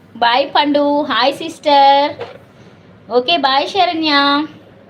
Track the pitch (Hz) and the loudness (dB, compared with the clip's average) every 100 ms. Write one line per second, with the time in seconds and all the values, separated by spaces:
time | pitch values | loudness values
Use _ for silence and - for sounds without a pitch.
0 | - 226 233 247 285 339 294 294 285 294 | -18 -4 0 0 0 0 0 0 0 0
1 | 294 226 262 - 330 - 302 285 277 277 | -2 -2 -2 -2 -8 -8 0 4 6 4
2 | 294 - - - - - - - - - | 2 -4 -14 -16 -20 -20 -20 -20 -20 -20
3 | - 240 254 339 269 269 370 403 349 330 | -4 -4 0 -2 0 -2 -2 -2 -2 -2
4 | 311 285 285 285 311 - - - - | 0 0 2 0 -4 -10 -20 -20 -20